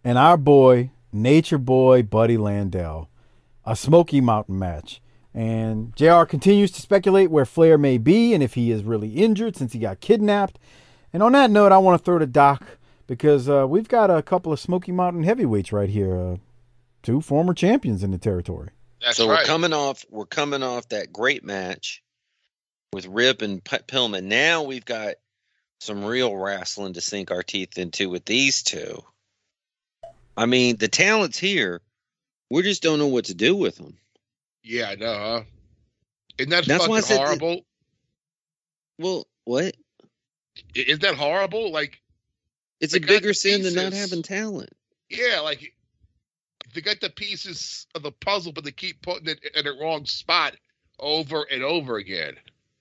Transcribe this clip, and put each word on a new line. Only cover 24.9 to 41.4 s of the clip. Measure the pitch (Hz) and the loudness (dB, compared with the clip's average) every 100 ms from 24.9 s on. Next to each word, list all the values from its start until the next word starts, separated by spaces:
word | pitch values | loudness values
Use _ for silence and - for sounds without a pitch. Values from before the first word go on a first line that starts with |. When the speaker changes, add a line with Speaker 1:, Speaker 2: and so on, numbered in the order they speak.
| 113 104 - _ _ _ _ _ _ | -10 -10 -12 _ _ _ _ _ _
Speaker 3:
some | - 101 | -14 -10
real | 104 123 123 98 | -6 -4 -4 -4
wrestling | 95 98 90 - 98 | -6 -8 -10 -12 -12
to | 87 | -10
sink | - 101 92 | -8 -8 -6
our | 90 | -8
teeth | - 101 92 - | -6 -8 -8 -10
into | 90 - 98 | -10 -6 -6
with | 87 | -6
these | - 117 139 - | -4 -2 0 -2
two. | - 80 - - - _ _ _ _ _ _ _ _ _ - - _ - | -4 -8 -10 -14 -18 _ _ _ _ _ _ _ _ _ -20 -20 _ -4
I | 120 | 0
mean, | 127 123 110 | 2 2 0
the | 110 | -2
talent's | - 190 220 175 - | 0 2 2 -2 -4
here. | 190 190 98 85 - _ _ _ _ _ _ | -4 -2 -4 -6 -14 _ _ _ _ _ _
We | 143 | -2
just | 190 190 | -2 -2
don't | 165 151 | -2 0
know | 147 | 0
what | 123 107 | -2 -4
to | |
do | 85 117 | -2 -2
with | 196 117 - | 0 -2 -6
them. | 73 - _ _ _ _ _ _ | -16 -20 _ _ _ _ _ _
Speaker 2:
Yeah, | 110 120 107 | -10 -8 -8
I | 98 | -8
know, | 113 | -8
huh? | 104 107 117 113 _ _ _ _ _ _ _ _ - | -8 -8 -8 -10 _ _ _ _ _ _ _ _ -10
Isn't | 135 | -2
that | 175 151 | -2 0
Speaker 3:
That's | 165 175 | 0 2
why | 220 | 0
I | |
Speaker 2:
fucking | 202 | 0
Speaker 3:
said | 208 | 0
that | 143 | 0
Speaker 2:
horrible? | 143 165 175 - _ _ _ _ _ _ _ _ _ _ _ _ - | -2 -4 -6 -10 _ _ _ _ _ _ _ _ _ _ _ _ -10
Speaker 3:
Well, | 175 180 - _ | -8 -6 -10 _
what? | - 127 185 - _ _ _ _ _ _ _ - - 123 | -6 -4 -4 -8 _ _ _ _ _ _ _ -20 -12 -4
Speaker 2:
I-, | 127 | -2
isn't | 151 | -2
that | 196 | -2
horrible? | 143 147 180 | -2 -2 -2